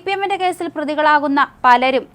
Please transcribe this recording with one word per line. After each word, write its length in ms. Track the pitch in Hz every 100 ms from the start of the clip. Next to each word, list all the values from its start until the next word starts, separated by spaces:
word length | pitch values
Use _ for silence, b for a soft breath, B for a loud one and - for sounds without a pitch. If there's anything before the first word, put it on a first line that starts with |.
പി 80 | 349
എമ്മിന്റെ 240 | 392 392 392
കേസിൽ 260 | 370 349 339 320
പ്രതികളാകുന്ന 640 | 294 302 302 302 285 277 269 -
പലരും 420 | 254 240 262 262 -